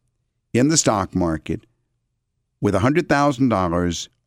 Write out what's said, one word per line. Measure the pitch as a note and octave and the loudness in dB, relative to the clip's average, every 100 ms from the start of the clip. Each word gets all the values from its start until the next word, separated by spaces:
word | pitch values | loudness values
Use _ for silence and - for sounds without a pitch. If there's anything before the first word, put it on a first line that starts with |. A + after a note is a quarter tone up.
| _ _ _ _ _ | _ _ _ _ _
in | A#2 C3+ | 0 2
the | D#3+ | 2
stock | C#3 G#2 F#2 | 0 0 -2
market | F#2 F2 D#2 - E2 - _ _ _ _ _ _ _ _ _ | -2 -2 -2 -6 -10 -10 _ _ _ _ _ _ _ _ _
with | G#2 | -2
a | F#2+ | 2
hundred | A#2+ D#3 D#3 | 2 0 0
thousand | C#3+ C#3+ C3 C3 | 2 2 0 0
dollars | G2+ F2+ E2+ F2 E2 - _ | 2 0 0 -2 -4 -10 _